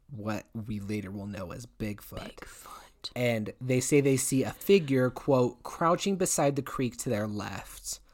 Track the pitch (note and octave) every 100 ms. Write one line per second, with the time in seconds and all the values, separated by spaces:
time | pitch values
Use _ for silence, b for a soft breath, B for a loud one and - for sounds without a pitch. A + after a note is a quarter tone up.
0 | - A#2 G#2 G#2+ - A2+ A2 G#2 G2 G#2+
1 | F#2+ G2+ G2+ G2 F2 F2 A#2+ - G#2+ G2+
2 | - G2 - - - - - - - _
3 | - B2 B2 A2+ G#2+ - B2+ B2+ - D3
4 | C#3 C3 - C3 G#2+ - - G3+ C#3+ C3
5 | B2+ - - C3 B2 - - - E3 F3+
6 | G3 F#3+ F#3 - C#3+ C#3 C3 - B2 -
7 | C3+ G#2+ G#2+ G#2 G#2 G#2+ - - - -
8 | _